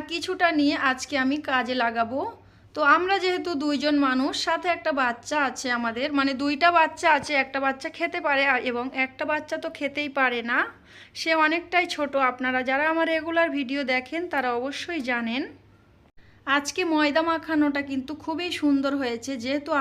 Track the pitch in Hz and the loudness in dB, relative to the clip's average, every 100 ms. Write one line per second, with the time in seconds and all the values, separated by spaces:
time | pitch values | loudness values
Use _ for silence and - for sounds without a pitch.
0 | 294 330 339 370 349 311 285 269 269 262 | 0 -6 -6 0 2 4 2 2 0 -2
1 | - 277 262 294 294 262 240 254 233 226 | -2 0 0 0 0 -2 0 0 0 0
2 | 226 269 415 440 - - - - 294 320 | -2 -4 -6 -10 -18 -20 -12 0 4 6
3 | 370 392 359 359 349 302 294 285 294 294 | 4 2 2 0 -2 -2 0 0 2 4
4 | 277 254 285 - - 330 359 339 320 285 | 4 2 0 0 0 0 0 0 0 0
5 | 247 233 - 294 269 240 262 240 233 226 | 0 -2 -4 0 0 -2 -4 -2 -2 -2
6 | 285 285 269 254 285 285 339 339 320 311 | -2 0 0 0 -2 4 4 6 4 2
7 | 339 294 262 285 262 269 269 262 320 - | 4 4 2 0 0 0 -2 -2 -6 -6
8 | 330 349 320 277 277 254 - 240 262 262 | -6 -2 0 2 2 2 0 -4 -4 -4
9 | 262 - 302 302 302 320 330 320 277 285 | -4 -4 -4 -2 -4 -6 -6 -6 -6 -4
10 | 294 277 262 240 233 262 440 - - - | -4 0 0 0 -2 -2 -2 -6 -20 -20
11 | - - 330 320 311 330 339 359 349 - | -18 -8 0 2 4 2 0 0 0 -2
12 | 285 277 254 254 254 254 254 269 302 330 | -2 0 0 0 -2 0 0 0 2 2
13 | 320 320 320 330 330 285 247 277 262 254 | 2 0 0 2 2 0 -2 -2 -2 -2
14 | 254 320 339 294 254 240 262 277 - 339 | -2 -6 -4 -2 0 -2 -4 -6 -6 -4
15 | 247 240 226 240 403 - - - _ _ | -2 -2 -2 -4 -6 -10 -20 -20 _ _
16 | _ - - - - 277 285 - 359 311 | _ -20 -20 -12 -2 0 0 -2 0 2
17 | 294 302 330 330 320 311 294 277 269 269 | 4 2 2 0 0 2 2 2 -2 -4
18 | 254 294 - 320 349 - 294 277 269 285 | -6 -8 -6 -4 -4 0 2 2 2 0
19 | 254 233 247 269 240 285 285 294 | -2 -4 -6 -6 -2 -4 0 0